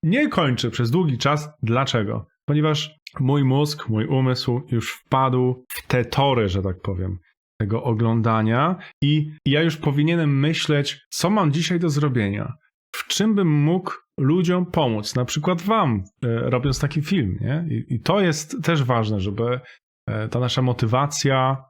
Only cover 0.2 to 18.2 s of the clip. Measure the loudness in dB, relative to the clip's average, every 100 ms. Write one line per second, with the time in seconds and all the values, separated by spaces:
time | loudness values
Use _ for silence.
0.2 | 2 2 0 0 -2 -2 0 2 0 0
1.2 | 0 0 -4 _ -2 0 2 0 -2 -4
2.2 | -8 _ -2 0 2 0 -4 _ -20 -2
3.2 | 2 4 4 2 0 -4 -4 -2 0 0
4.2 | 2 0 -2 -4 -2 -4 -4 -12 _ 0
5.2 | 2 2 2 -2 -8 -14 -2 0 0 0
6.2 | 2 2 2 0 -2 -6 -6 -6 -6 -8
7.2 | _ _ _ _ -4 -2 -2 0 2 2
8.2 | 2 2 2 2 0 -2 -8 _ 0 2
9.2 | -2 -4 0 2 2 0 -2 0 0 2
10.2 | 2 2 0 0 0 0 -2 -8 _ -4
11.2 | 0 2 2 0 0 0 0 0 0 0
12.2 | 0 -2 -6 -10 _ _ _ -14 -8 0
13.2 | 2 2 2 4 2 0 -2 -12 _ -2
14.2 | 2 2 2 0 0 0 0 0 -2 -2
15.2 | -2 -2 -2 -2 0 2 2 0 -4 _
16.2 | -4 -2 0 0 0 0 -2 -2 0 0
17.2 | 0 -2 -2 -2 -2 -4 -4 -4 0 2